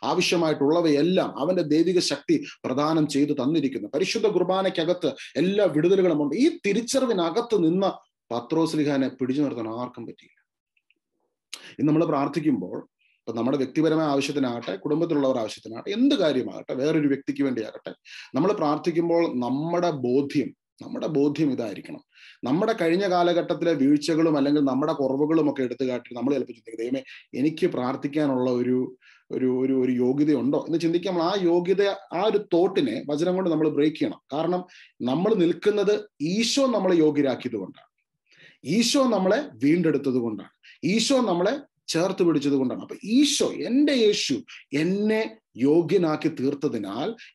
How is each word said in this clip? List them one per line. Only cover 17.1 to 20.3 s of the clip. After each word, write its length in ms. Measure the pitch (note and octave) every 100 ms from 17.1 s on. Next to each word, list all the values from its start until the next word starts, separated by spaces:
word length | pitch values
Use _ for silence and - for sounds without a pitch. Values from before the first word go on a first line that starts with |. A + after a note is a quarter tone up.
| C3+ - C#3
വേണ്ടിയാകട്ടെ, 500 | C#3 A#2 G#2 - - - - - - C3
നമ്മൾ 160 | F3+
പ്രാർത്ഥിക്കുമ്പോൾ 880 | - D3+ D3 F3 E3 E3+ E3+ E3 B2
നമ്മുടെ 520 | B2 C3+ E3 F3 F3
ബോധ്യം, 640 | C#3+ B2 C3 C#3